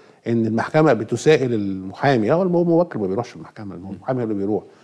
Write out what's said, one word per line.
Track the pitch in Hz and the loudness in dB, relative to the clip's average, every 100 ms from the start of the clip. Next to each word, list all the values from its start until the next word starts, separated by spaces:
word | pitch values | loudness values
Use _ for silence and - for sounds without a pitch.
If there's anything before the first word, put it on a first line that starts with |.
| - _ - | -20 _ -4
ان | 117 110 | 0 0
المحكمه | 110 - 151 156 | -2 0 2 4
بتسائل | 113 110 120 - 151 131 | 2 0 0 4 4 2
المحامي، | 117 101 95 95 95 135 131 104 | -2 -4 -6 -10 -4 0 2 2
هو | 160 | 2
الموكل | 190 175 170 165 175 - | 2 2 4 2 2 -2
ما | 98 | -4
بيروحش | 98 120 - | -4 -6 -12
المحكمه، | - - 104 | -18 -16 -14
المحامي | 87 95 98 - 131 | -14 -14 -12 -6 -4
هو | |
اللي | 117 | -2
بيروح. | 104 98 104 - - | -2 -2 -2 -4 -16